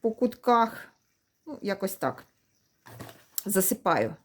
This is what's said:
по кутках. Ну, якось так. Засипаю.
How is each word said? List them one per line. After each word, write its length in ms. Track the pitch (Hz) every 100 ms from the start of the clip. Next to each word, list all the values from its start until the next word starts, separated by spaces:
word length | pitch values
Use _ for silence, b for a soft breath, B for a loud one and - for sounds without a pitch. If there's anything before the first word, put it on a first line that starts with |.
по 100 | 226
кутках. 760 | 220 247 - - 233 226 - - _ _ _ _ _ -
Ну, 140 | 294
якось 340 | 202 196 190 -
так. 300 | 135 - - _ _ _ _ _ - - - - _ - -
Засипаю. 720 | 196 190 220 185 151 110 156